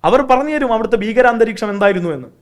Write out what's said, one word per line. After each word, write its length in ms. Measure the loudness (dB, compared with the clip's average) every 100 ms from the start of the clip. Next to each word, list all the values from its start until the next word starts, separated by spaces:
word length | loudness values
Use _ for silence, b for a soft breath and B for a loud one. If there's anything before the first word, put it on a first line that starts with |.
| 2
അവർ 120 | 2 2
പറഞ്ഞു 220 | 2 2 -4
തരും 160 | -2 -2
അവിടുത്തെ 220 | -2 -2
ഭീകരാന്തരീക്ഷം 640 | -2 2 2 2 0 -2 -6
എന്തായിരുന്നു 360 | 0 0 0 -4 -8
എന്ന്. 120 | -12 _